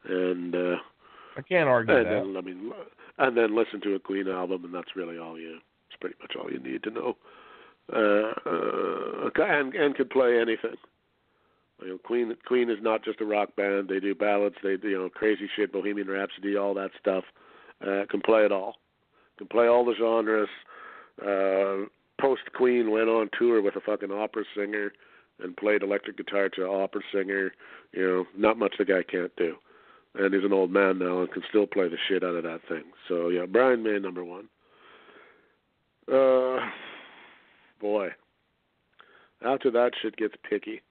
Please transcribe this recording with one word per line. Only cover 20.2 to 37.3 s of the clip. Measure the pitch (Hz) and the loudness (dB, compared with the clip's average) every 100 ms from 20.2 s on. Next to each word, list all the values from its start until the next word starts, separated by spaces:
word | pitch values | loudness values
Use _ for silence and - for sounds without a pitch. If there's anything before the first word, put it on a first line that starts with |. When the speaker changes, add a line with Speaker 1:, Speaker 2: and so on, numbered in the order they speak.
| 110 110 104 - - - - - - - | 2 0 0 -6 -20 -20 -20 -20 -20 -10
Speaker 1:
Uh, | 101 98 98 95 98 98 104 _ _ _ | -4 0 2 2 2 -2 -8 _ _ _
post | 139 127 - - | 0 0 -4 2
Queen | 127 123 113 | 4 4 2
went | 107 113 | 2 2
on | 113 107 - | 2 0 2
tour | 120 113 | 4 4
with | 101 98 | 2 0
a | |
fucking | - 104 101 | -4 -4 -4
opera | 101 107 117 101 - | -4 -4 -4 -8 -6
singer | 101 107 101 - _ - _ _ | -4 -4 -6 -8 _ -20 _ _
and | 92 87 | -12 -2
played | 104 104 | 2 2
electric | 98 101 - 101 | 2 -2 -4 -10
guitar | - 101 98 | -4 0 0
to | 92 | -2
an | 92 98 | -2 0
opera | 98 104 - | -2 -4 -4
singer. | 101 95 98 95 - - - _ | -4 -2 -2 -2 -6 -20 -20 _
You | 92 92 | -2 0
know, | 90 92 95 | 0 -2 2
not | 107 113 | 2 4
much | 104 - | 0 0
the | 98 | 2
guy | 92 | 2
can't | 85 92 87 - | 2 -4 -4 -2
do. | 85 85 _ _ _ - _ - | -4 -4 _ _ _ -20 _ -2
And | 98 | 2
he's | 98 | 2
an | 98 | 4
old | 98 92 | 4 4
man | 98 98 95 | 4 4 2
now | 90 90 | 0 0
and | 90 | -2
can | - - | -4 0
still | 107 101 | 2 2
play | - 90 | 2 -2
the | 82 - | -2 -2
shit | 95 | -2
out | 90 | 0
of | 85 | -4
that | 82 82 - | -6 -10 -8
thing. | 82 76 - - | -10 -10 -20 -4
So, | 87 85 | -2 0
yeah, | 90 90 | 0 2
Brian | 101 131 123 | 4 4 4
May, | 110 104 | 0 -2
number | 95 90 | -4 -8
one. | 87 90 110 _ _ _ - - - - - _ _ _ _ _ _ _ - | -10 -12 -16 _ _ _ -20 -20 -20 -20 -20 _ _ _ _ _ _ _ 0
Uh, | 131 135 131 127 127 117 - - - - - - | 4 6 4 2 -2 -6 -10 -16 -18 -20 -20 -20